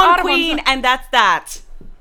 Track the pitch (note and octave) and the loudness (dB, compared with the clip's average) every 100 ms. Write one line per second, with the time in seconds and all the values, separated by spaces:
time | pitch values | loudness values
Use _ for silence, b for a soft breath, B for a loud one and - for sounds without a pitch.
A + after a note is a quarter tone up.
0 | F#4 F4+ F4+ F4 E4 D4+ - C4 B3 C4 | 6 4 2 0 0 -2 -2 -2 0 -2
1 | - B3 G3+ D#3+ - - - - - - | 0 2 2 0 -4 -18 -16 -18 -16 -20